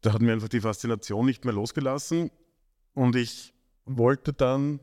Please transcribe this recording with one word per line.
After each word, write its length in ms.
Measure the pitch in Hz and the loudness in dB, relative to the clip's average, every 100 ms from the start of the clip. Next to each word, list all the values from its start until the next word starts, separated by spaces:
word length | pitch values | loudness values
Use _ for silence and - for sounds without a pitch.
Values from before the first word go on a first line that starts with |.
da 120 | 110 | 2
hat 80 | 107 | 2
mir 120 | 117 | 2
einfach 160 | 113 107 | 2 -2
die 120 | 120 | -2
Faszination 640 | 110 107 120 113 - 104 127 | -2 -4 -4 -4 -4 0 0
nicht 200 | 123 127 | 0 -4
mehr 80 | |
losgelassen 760 | 104 113 - 135 139 - 165 170 _ _ _ _ _ _ | -4 -4 -4 -4 -4 -4 -4 -4 _ _ _ _ _ _
und 220 | - 127 123 | 0 2 4
ich 380 | 117 - - _ _ _ - | 0 -6 -18 _ _ _ -10
wollte 480 | 131 117 135 - | 2 2 2 -2
dann 460 | 139 127 135 143 143 | 0 0 2 -2 -4